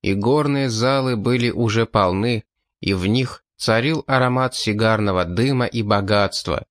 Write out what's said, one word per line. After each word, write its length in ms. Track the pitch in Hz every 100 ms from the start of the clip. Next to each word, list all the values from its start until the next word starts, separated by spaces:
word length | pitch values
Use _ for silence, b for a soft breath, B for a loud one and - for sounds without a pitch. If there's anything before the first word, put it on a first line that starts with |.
И 120 | -
горные 560 | 98 104 147 147 139 135
залы 480 | 110 123 135 127 120
были 320 | 110 123 120
уже 360 | - 113 107 113
полны, 600 | 110 92 95 113 117 - _ _ _
и 140 | -
в 120 | 95 92
них 380 | 120 127 - _ _
царил 460 | - 113 131 160 -
аромат 480 | 131 127 127 131 -
сигарного 720 | - 104 110 110 104 92 87
дыма 400 | 87 127 131 120
и 180 | 117
богатства. 800 | 104 104 98 104 98 - - 71 -